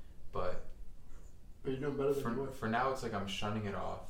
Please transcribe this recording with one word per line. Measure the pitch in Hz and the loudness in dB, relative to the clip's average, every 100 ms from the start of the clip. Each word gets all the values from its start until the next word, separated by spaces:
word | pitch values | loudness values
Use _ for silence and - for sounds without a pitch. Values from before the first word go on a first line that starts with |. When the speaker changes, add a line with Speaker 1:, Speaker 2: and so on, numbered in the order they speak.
| - - - | -6 -4 -2
Speaker 1:
but | - 90 - - - - - - - - - - - | 4 6 6 2 -2 -6 -6 -6 -6 -8 -12 -12 -6
Speaker 2:
But | 139 | -2
you're | 131 | 0
doing | 147 135 | 0 2
better | 139 | 2
than | 139 | 4
Speaker 1:
for, | 123 | 2
Speaker 2:
you | 127 | 0
were. | 135 | -2
Speaker 1:
for | - 113 | -2 0
now, | 117 131 | 2 2
it's | 131 | 0
like | 117 | 0
I'm | 101 98 | -2 -2
shunning | - 104 107 101 | 0 0 0 0
it | |
off, | 92 87 - | -2 -2 -4